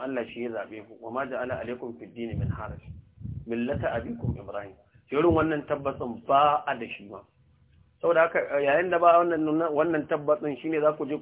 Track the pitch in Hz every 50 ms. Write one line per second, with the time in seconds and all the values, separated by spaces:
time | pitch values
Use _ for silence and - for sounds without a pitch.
0 | 127 135 135 123 113 117 113 117 120 123 113 107 95 90 107 107 104 110 110 -
1 | 113 113 117 131 139 123 127 113 123 127 127 - 113 117 123 120 - 120 113 -
2 | 107 98 - 120 117 113 110 - - - - - 110 104 92 - - - - -
3 | - _ _ - - - - - - - 117 117 120 127 147 - - - 120 117
4 | 113 120 120 - - 120 110 - 98 - 101 101 101 98 - - _ _ _ -
5 | _ _ 131 143 165 175 160 160 156 160 156 147 139 - 151 139 139 139 135 -
6 | 147 123 117 117 - - 139 139 147 147 147 143 - - 135 117 117 95 - -
7 | 101 101 104 95 - _ _ _ _ _ _ _ _ _ _ _ _ _ _ _
8 | - 165 170 160 165 165 - 165 131 123 135 143 143 139 139 165 180 185 175 170
9 | 175 170 165 170 175 175 170 156 156 156 151 160 165 160 151 143 156 170 165 151
10 | 135 - 165 151 147 143 151 - 127 147 139 - - 160 160 151 147 151 151 156
11 | 151 131 151 147